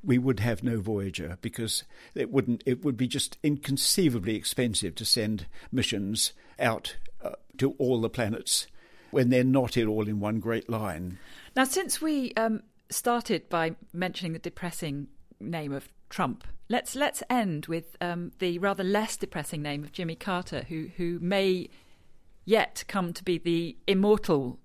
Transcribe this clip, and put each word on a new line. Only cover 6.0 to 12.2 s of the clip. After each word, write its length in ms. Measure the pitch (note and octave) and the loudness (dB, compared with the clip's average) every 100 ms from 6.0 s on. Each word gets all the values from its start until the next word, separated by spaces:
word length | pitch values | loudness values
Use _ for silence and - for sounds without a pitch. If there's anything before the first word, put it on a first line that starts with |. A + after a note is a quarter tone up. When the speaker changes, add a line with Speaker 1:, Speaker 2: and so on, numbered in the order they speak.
| G2 A2 - - - - | -2 0 -2 -4 -20 0
Speaker 1:
out, 380 | B2+ A2 - - - - | 0 2 -4 -4 -4 -4
uh, 80 | - - - - | -8 -10 -16 0
to 140 | C3+ - | 0 2
all 220 | B2+ B2 | 2 2
the 80 | A2+ | 0
planets 580 | B2+ A2 A2+ - - - - - - - | 0 -2 -2 -2 -2 -2 -16 -20 -20 -2
when 180 | - A#2+ | 2 6
they're 140 | B2+ | 6
not 340 | B2+ C3+ A#2+ B2 | 6 4 4 2
in 100 | G#2+ | 2
all 200 | G#2+ G#2 | 2 0
in 120 | G#2+ | 0
one 200 | G#2 A2 | 0 0
great 300 | G#2+ A2+ - | 0 -2 -2
line. 480 | A2+ G#2 D#2+ F2+ F#2 - - - - | -4 -2 -6 -8 -10 -14 -18 -6 0
Speaker 2:
Now, 80 | |
since 380 | C4 F#4+ G4 - | 2 0 -2 -2
we, 320 | D#4 D4 | 0 0